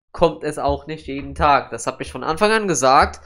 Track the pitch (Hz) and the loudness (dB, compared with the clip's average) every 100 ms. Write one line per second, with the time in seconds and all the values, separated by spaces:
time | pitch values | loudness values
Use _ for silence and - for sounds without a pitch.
0 | _ - 170 160 151 147 135 143 156 156 | _ 0 0 0 -6 -4 -2 -4 -6 -12
1 | - 139 139 135 156 135 - 113 - - | -10 -10 -10 -2 2 2 0 -6 -8 -8
2 | - 127 123 160 208 220 202 147 131 143 | -10 -8 -6 0 2 2 0 2 4 6
3 | 196 - | 4 -2